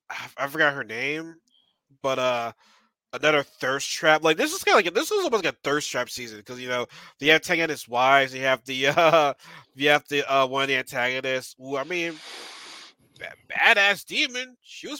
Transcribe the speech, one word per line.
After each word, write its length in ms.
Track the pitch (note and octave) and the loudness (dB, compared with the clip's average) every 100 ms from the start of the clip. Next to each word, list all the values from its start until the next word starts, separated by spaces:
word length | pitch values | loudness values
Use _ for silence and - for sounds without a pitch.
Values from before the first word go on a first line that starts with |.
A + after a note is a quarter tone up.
| - | -16
I, 160 | - A#2+ - | -14 -12 -8
I 100 | C#3 | -4
forgot 260 | D#3 D3+ C#3 | 2 2 2
her 80 | A2 | -6
name, 500 | A2+ C3+ D#3 E3 E3 _ _ _ _ _ C3+ | -6 -4 -6 -10 -16 _ _ _ _ _ _
but, 160 | C3+ C3 | -4 -2
uh, 340 | B2+ B2 A#2 - _ _ _ _ _ | 0 -2 -4 -10 _ _ _ _ _
another 300 | B2 D3 D3+ | -2 2 2
thirst 460 | C#3 - C3 C#3 - | 0 -4 -4 -4 -4
trap. 320 | - D#3+ D#3 | 0 4 4
Like, 140 | D#3+ D#3+ | 4 2
this 160 | D4+ | 0
is 100 | F#4+ | -2
kinda 140 | - E4+ | 2 4
like 80 | F3 | 4
a, 60 | |
this 200 | F#3 D#4+ | 0 -2
is 140 | G#4+ F4 | -2 0
almost 180 | A3+ | 0
like 100 | D#3+ | -2
a 40 | - - | -4 -2
thirst 260 | D3 - | -2 -2
trap 180 | C3 B2 | -4 -6
season 320 | - A#2+ G#2+ | -8 -12 -14
'cause, 180 | G#2+ B2+ | -14 -12
you 80 | B2+ | -6
know, 160 | B2 B2 - - - | -4 -6 -10 -20 -2
you 120 | C#3+ | 4
have 100 | D#3 | 4
Tengen 220 | - E3+ | 4 -2
and 60 | E3 | -2
his 180 | C#3 - | -4 -4
wives, 440 | A#2+ C3 C#3 C3+ | 2 6 6 4
you 80 | C3 | -2
have 200 | C3 C3 | -2 -2
the, 240 | - C3 C#3 | -2 -2 0
<laughs> 80 | C#3+ | 4
uh, 380 | E3 D#3+ D3 C3+ - - _ C3 | 4 6 2 -2 -12 -20 _ -2
you 140 | C#3+ | 2
have 180 | D3 - | 2 2
the, 160 | C#3+ C3+ | -4 0
uh, 140 | C3+ C3 | 2 2
one 140 | C3+ | 0
of 60 | C3+ | -2
the 80 | C3 | -2
antagonists. 760 | C3 B2+ B2 C3 C3 C3 B2+ - | -4 -4 -2 -2 -4 -4 -6 -16
Ooh, 160 | C3 C#3 | -8 -6
I 80 | |
mean, 300 | C#3+ F3+ E3+ D#3 - - - - - - - _ _ - | -4 -6 -6 -8 -16 -16 -16 -18 -18 -20 -20 _ _ -18
ba-, 160 | F2 - - | -18 -18 -10
badass 520 | - F3+ G#3+ G3+ G3 - | 0 4 4 2 0 -4
demon. 500 | G#3 D4 B3 B3+ B3 | -4 -4 -6 -12 _
She 260 | - - G#3+ | -20 -16 -14
was 120 | D4 | -12